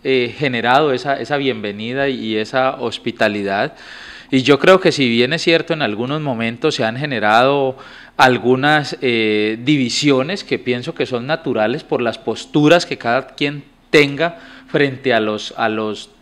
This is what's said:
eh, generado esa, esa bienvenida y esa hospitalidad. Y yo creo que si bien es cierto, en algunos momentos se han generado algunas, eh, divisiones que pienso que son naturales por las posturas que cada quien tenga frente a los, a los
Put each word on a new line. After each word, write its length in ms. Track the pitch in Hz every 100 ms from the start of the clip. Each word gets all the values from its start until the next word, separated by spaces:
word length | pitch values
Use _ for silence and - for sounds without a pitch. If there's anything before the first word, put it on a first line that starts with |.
eh, 320 | 131 131 120 113
generado 540 | 143 120 113 131 151
esa, 280 | 127 143 135
esa 180 | 117 143
bienvenida 680 | 139 113 104 101 113 131 139
y 280 | 123 110 107
esa 400 | 107 131 131 -
hospitalidad. 920 | 123 - 117 - 110 104 98 98 139 - - - - - -
Y 140 | 135
yo 160 | 127 139
creo 200 | 190 185
que 120 | 180
si 180 | 147 127
bien 220 | 117 123
es 100 | 160
cierto, 300 | 170 165 160
en 80 | 160
algunos 400 | 131 104 123 151
momentos 540 | 151 113 113 117 156 143
se 80 |
han 140 | 113 120
generado 800 | 147 120 107 113 131 143 135 127 - - - -
algunas, 800 | 131 123 120 127 143 151 143 -
eh, 560 | 131 117 110 107 107 113
divisiones 800 | 123 151 120 - 143 131 139 190
que 160 | - 123
pienso 340 | - 123 123
que 140 | 165 139
son 180 | 123 123
naturales 580 | 160 - 110 107 139
por 160 | - 139
las 200 | 117 -
posturas 640 | - 110 - 156 147 170 170
que 140 | 143
cada 260 | - 123 135
quien 380 | - 143 147 - _ _
tenga 480 | 156 143 143 165 170 - - -
frente 480 | 160 143 127 131 113
a 40 |
los, 360 | 107 107 - -
a 100 | 113
los 440 | 110 107 101 - _